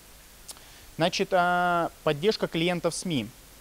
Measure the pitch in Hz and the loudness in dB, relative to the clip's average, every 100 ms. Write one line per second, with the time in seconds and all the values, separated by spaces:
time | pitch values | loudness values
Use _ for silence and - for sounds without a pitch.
0 | - - - - - - - - - - | -20 -20 -20 -20 -20 -20 -20 -20 -18 -2
1 | 170 - 190 185 175 180 180 175 165 - | -2 0 0 2 4 2 2 2 0 -2
2 | - 147 185 - 175 170 175 175 170 - | -2 0 0 0 -2 0 0 0 -2 -4
3 | 190 151 113 - - - | -2 -2 -4 -10 -20 -20